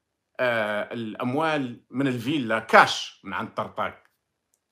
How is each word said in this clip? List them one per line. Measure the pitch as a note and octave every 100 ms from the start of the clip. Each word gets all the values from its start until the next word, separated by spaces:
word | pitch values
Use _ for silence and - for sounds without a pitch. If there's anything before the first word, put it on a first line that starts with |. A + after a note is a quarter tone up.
| _ _ _ -
آه، | B2+ A#2 G#2+ G#2 -
الأموال | A#2 A2 G#2 B2 C3 D#3+ D3+ B2+ A#2+ _
من | B2 C#3
الفيلا | B2 A2+ D#3 A#2 A2
كاش | - G#3+ C3+ - - -
من | G2
عند | F2+ G#2
طرطاق. | - G#2 F#2+ G2 - _ _ _ _ _ _ _